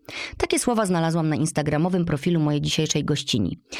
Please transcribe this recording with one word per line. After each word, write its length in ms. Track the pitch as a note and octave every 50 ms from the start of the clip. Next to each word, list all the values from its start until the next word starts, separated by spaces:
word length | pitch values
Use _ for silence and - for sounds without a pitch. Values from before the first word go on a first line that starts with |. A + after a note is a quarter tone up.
| _ - - - - - - -
Takie 220 | - - F#4 D4+
słowa 260 | - B3 A#3+ G#3+ A3
znalazłam 440 | F3+ F#3 E3+ E3 E3 E3 E3+ D#3+ D#3
na 60 | D#3
instagramowym 720 | A2+ D3+ E3 - D3+ D3 D3 D3+ D3 E3 F#3 F#3 F#3 E3+
profilu 340 | E3+ D3+ C3+ - F3 F3 E3
mojej 220 | D3+ D3 D3 D3
dzisiejszej 440 | D3+ D3+ - - D#3 D3+ - D3+ C#3+
gościni. 540 | D#3+ D3 C#3 - - - A2+ G2 E2 - - _ _ - -